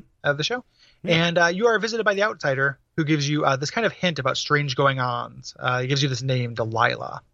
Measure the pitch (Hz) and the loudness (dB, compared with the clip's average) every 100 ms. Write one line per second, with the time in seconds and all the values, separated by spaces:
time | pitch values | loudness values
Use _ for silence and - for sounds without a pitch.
0 | - _ 143 143 151 247 - _ _ _ | -8 _ -2 0 -2 -4 -8 _ _ _
1 | 180 165 170 170 170 180 233 214 220 226 | 0 2 4 4 2 4 2 2 0 0
2 | 208 196 214 - 147 131 139 131 _ - | 0 2 0 0 -2 0 0 -2 _ -4
3 | 151 156 139 151 143 131 143 233 208 - | 0 0 2 2 2 0 -2 0 -2 0
4 | 180 147 127 - - 147 147 127 139 131 | -2 0 -2 -2 0 0 0 2 2 2
5 | 123 120 117 131 - - 127 123 131 139 | -2 -2 -6 -12 -18 -6 -2 -2 0 0
6 | 139 120 135 127 120 117 113 110 120 120 | 0 -2 -2 -2 -2 -4 -4 2 0 0
7 | - - _ | -8 -12 _